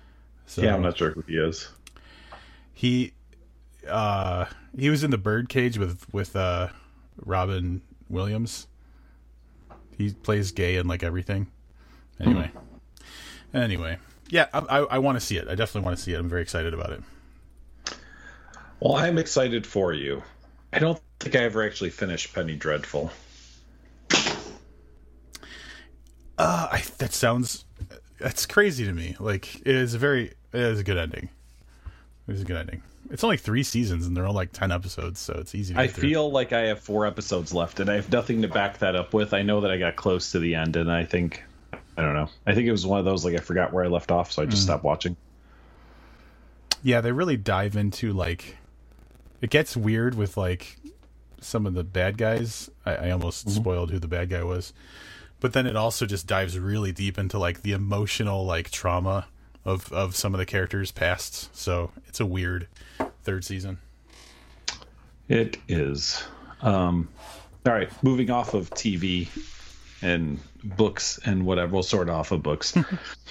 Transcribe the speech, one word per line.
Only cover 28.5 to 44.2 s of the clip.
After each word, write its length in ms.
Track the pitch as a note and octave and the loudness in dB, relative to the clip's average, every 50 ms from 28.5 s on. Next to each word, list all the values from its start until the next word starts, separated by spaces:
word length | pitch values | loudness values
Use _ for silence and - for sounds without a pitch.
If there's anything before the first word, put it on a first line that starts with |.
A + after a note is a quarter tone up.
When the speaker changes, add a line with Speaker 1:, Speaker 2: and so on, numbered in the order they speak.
| - G#3 G#3 G3+ D#3 B2 A2+ | 4 4 4 4 2 -2 -2
Speaker 1:
to 80 | G2 F2+ | -2 -2
me. 220 | E2+ E2 E2 E2 - | -4 -4 -6 -8 -6
Like, 340 | F#2+ G#2+ G2+ F#2+ - - - - | -4 -2 -2 -2 -4 -8 -14 -6
it 140 | - C3+ C3 | 0 2 2
is 200 | C3 B2+ A#2+ A#2 | 4 2 0 0
a 40 | A2+ | 0
very, 340 | C3 D3 C#3+ B2 A#2 - - - - - - | 2 2 2 2 0 -2 -8 -16 -18 -8 -2
it 80 | B2+ | 0
is 200 | A#2+ A#2 A2+ G#2 | 0 2 2 0
a 40 | G2 | 0
good 140 | G2 G2 F2 | 0 0 0
ending. 300 | E2 D#2 D#2+ - - - - - - - - - - - - - - - - - - - - - - | 0 -2 -4 -8 -10 -10 -12 -16 -20 -20 -20 -20 -20 -20 -20 -18 -18 -18 -18 -18 -20 -20 -20 -18 -10
It 80 | - G#2 | -6 -4
is 80 | F#2+ F#2+ | -4 -4
a 20 | |
good 120 | F2 F2 | -4 -4
ending. 260 | D#2+ D#2 D2+ - E2 - - - - - - | -6 -6 -6 -10 -12 -12 -14 -20 -20 -16 -12
It's 120 | - - - | -6 0 2
only 140 | A#3 F#3+ | 2 2
three 260 | C3+ - - G#2+ B2+ C#3 | 2 0 0 2 2 2
seasons, 440 | - - A#2 A#2+ G#2 F2+ E2+ E2+ | 2 0 0 0 2 0 0 0
and 100 | F2 F2 | 0 0
they're 100 | F2+ F2+ | 0 0
all, 80 | G2 G#2 | 0 0
like, 180 | G2 F#2 F2 - | 0 -2 -2 -4
ten 200 | - F2 F2 E2+ | -2 -2 0 0
episodes, 480 | F2 F2+ E2 - - E2+ E2 F2 - | 0 -2 -4 -8 -6 -6 -6 -6 -8
so 140 | - - - | -8 -6 -6
it's 200 | - - - - | -6 -8 -8 -6
easy 200 | G2+ G2+ F#2 F2+ | -6 -4 -2 2
to 60 | B2+ | 2
Speaker 2:
I 60 | C3 | 2
Speaker 1:
get 80 | B2+ - | 2 2
through. 140 | F2+ E2+ C#3+ | 0 2 2
Speaker 2:
feel 220 | D#3 D#3+ D3+ D3 C#3 | 4 4 2 2 2
like 200 | C3 B2 - B2 | 2 2 2 2
I 100 | A#2 A2+ | 2 2
have 140 | A2 G#2+ G#2 | 2 0 -2
four 260 | - - G#2 G#2+ G#2+ | -2 -2 0 2 2
episodes 460 | G#2 F#2 - G2 - G2+ F2+ E2 D2+ F2 | 2 0 -2 -4 -2 -2 -2 -2 0 0
left, 280 | E2+ E2 E2+ - - | 0 0 0 0 -2
and 100 | G2 G2+ | 0 2
I 40 | G#2 | 2
have 140 | G#2 G2 - | 2 2 2
nothing 320 | - A#2+ A#2 - A#2+ A2+ A2 | 2 2 2 2 0 0 0
to 60 | F#2 | 2
back 300 | - G#2+ G2+ G2+ - - | 2 2 2 0 0 0
that 180 | G#2+ F#2+ F#2 | 0 2 2
up 160 | F2+ F2 - - | 2 0 2 2
with. 220 | G#2+ G#2 G#2 G#2 | 2 2 4 2
I 80 | G2 G2 | 2 2
know 180 | G2+ G#2 G#2 | 4 2 4
that 100 | G2+ G2 | 4 2
I 60 | F#2 F#2 | 2 2
got 180 | F2+ E2+ E2 | 2 0 0
close 360 | - - G2+ F#2 F2+ - - - | 0 2 2 2 2 0 0 0
to 60 | F2+ | 0
the 160 | E2 E2+ E2 | 2 2 2
end, 220 | D#2+ D#2+ D#2+ D#2 | 2 2 2 2
and 140 | E2+ E2 E2+ | 2 2 2
I 140 | E2+ E2+ E2+ | 2 2 0
think, 400 | - - F2+ F2 E2 - - - - - - - - - - - - - | 0 0 0 0 0 -2 -6 -16 -18 -20 -20 -18 -16 -16 -16 -16 -14 -4
I 60 | - D#2+ | -2 0
don't 120 | D2+ D2 | 0 2
know. 140 | D2+ D2+ D2+ - - - | 0 -2 -2 -6 -6 0
I 80 | G#2+ G2 | 2 4
think 120 | A2 A#2+ | 4 4
it 60 | A#2 A2+ | 4 4
was 140 | G2 F2 | 2 2
one 120 | F#2+ G2 G2 | 2 2 2
of 60 | F2+ | 4
those, 200 | F#2+ G2 F#2 E2 | 4 2 2 2
like, 100 | F2+ E2+ | 0 0
I 40 | E2+ | 0
forgot 340 | - - F2 F2+ F2 - - | -2 0 2 2 2 2 2
where 120 | F#2 F2+ | 2 2
I 40 | F2 | 2
left 220 | F2 E2+ - - | 2 0 2 2
off, 220 | F2+ F2 | 2 2